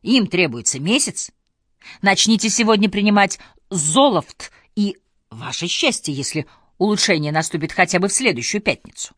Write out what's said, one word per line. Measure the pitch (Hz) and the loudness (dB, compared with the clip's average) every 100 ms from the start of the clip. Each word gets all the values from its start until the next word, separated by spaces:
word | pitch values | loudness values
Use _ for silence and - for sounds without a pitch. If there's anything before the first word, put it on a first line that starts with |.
Им | - 254 185 | 2 0 2
требуется | 175 165 117 107 131 | -2 -2 -2 -6 -4
месяц. | 156 262 - - - _ _ _ _ _ - - | -2 -2 -2 -6 -12 _ _ _ _ _ -20 -2
Начните | 196 190 - 220 226 | 0 2 2 2 2
сегодня | 185 220 220 208 | 0 2 4 2
принимать | 196 208 208 196 - - _ _ | 2 2 4 2 -2 -16 _ _
Золофт, | 190 151 220 277 185 - - - _ _ - | -4 0 4 4 2 -4 -18 -20 _ _ -2
и | 202 - _ _ _ | -2 -4 _ _ _
ваше | 113 127 - 175 | -14 -10 -8 -4
счастье, | - 302 - - | -2 -2 -2 -6
если | 139 135 156 143 _ _ _ | -6 -4 -6 -8 _ _ _
улучшение | 196 202 - 170 147 | 0 2 2 0 0
наступит | 156 160 160 160 | -2 -2 -4 -4
хотя | - 180 180 | 0 2 2
бы | 196 | 0
в | |
следующую | - 254 123 120 208 | 0 0 -2 -4 -2
пятницу. | 202 139 - - - | -2 -4 -10 -16 -16